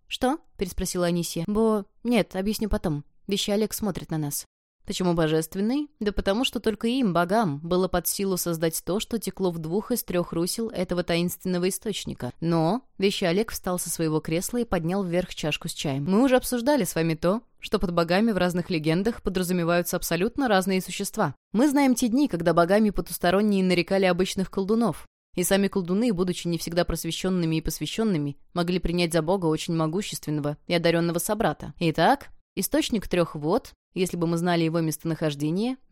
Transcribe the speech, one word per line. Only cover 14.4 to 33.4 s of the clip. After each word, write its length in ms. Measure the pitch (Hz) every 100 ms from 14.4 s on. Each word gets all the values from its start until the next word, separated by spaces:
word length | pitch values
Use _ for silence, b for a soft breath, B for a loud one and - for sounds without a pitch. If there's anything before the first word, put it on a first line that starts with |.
| 190 247
и 80 | 233
поднял 360 | 170 160 196
вверх 320 | 185 170 180
чашку 360 | - 156 - 165
с 40 |
чаем. 300 | - 156 135
Мы 180 | 143 196
уже 140 | 269 254
обсуждали 480 | - 247 233 294
с 120 | 180 -
вами 180 | 165
то, 300 | 156 170 220 - _
что 200 | - 202
под 140 | 185
богами 400 | 175 165 185 233
в 40 | 185
разных 320 | 180 175 165
легендах 520 | 160 151 165 202 233
подразумеваются 760 | - 185 175 180 165 175 175 175
абсолютно 540 | - 170 208 - 262
разные 320 | 190 185 185
существа. 520 | 175 - 202 - 170 - _
Мы 160 | 196 294
знаем 260 | 277 277 247
те 140 | 247
дни, 180 | 247 285
когда 260 | 170 170
богами 360 | 165 170 202 214
потусторонние 760 | 185 170 - 175 185 214 196
нарекали 400 | 185 175 165 196
обычных 480 | 190 175 185 - 180
колдунов. 560 | - 190 226 226 - - _ _ -
И 80 |
сами 260 | 180 196 196
колдуны, 420 | 202 170 190 247
будучи 380 | 175 185 175 175
не 80 | 170
всегда 260 | - 170
просвещёнными 720 | 170 165 165 - 185 185 165 160
и 60 |
посвящёнными, 760 | 156 - 151 - 220 170 143 139 -
могли 260 | 170 175 180
принять 340 | - 175 175
за 80 | 165
бога 240 | 156 196 165
очень 320 | 156 - 165
могущественного 800 | 160 175 - 160 - 151 143 151 -
и 60 |
одарённого 460 | 175 165 170 170 170
собрата. 540 | - 214 202 147 - -
Итак, 480 | 165 156 175 277 - - _ -
источник 520 | 190 294 - 220 -
трёх 260 | 180 165
вод, 400 | 160